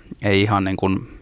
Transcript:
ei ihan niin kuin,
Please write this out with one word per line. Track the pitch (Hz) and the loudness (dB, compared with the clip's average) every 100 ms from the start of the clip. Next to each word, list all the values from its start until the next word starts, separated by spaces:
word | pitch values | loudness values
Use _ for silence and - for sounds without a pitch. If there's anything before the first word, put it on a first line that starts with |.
| - - | -20 -6
ei | 104 98 | 0 2
ihan | 104 101 | 4 0
niin | 95 95 | -2 -2
kuin, | 98 95 - - | -2 -2 -6 -6